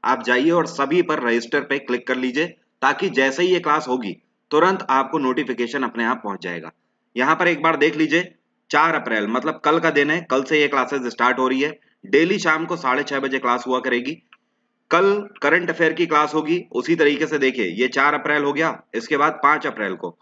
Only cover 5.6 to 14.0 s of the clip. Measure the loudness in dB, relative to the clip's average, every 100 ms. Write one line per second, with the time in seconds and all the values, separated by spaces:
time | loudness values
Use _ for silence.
5.6 | -4 -4 -6 -4 -2 -2 -6 -8 -8 -10
6.6 | -12 _ _ _ _ -2 0 2 2 2
7.6 | 0 2 2 2 0 0 -2 _ _ _
8.6 | -2 2 2 0 -2 -2 -2 -2 -4 -2
9.6 | 0 2 2 2 2 0 -2 -2 0 2
10.6 | 2 0 -2 -2 -6 0 0 2 0 0
11.6 | -2 -6 _ _ 2 2 4 0 0 0
12.6 | -2 -4 -2 -2 -2 -4 -2 -2 0 -2
13.6 | 0 -2 0 -2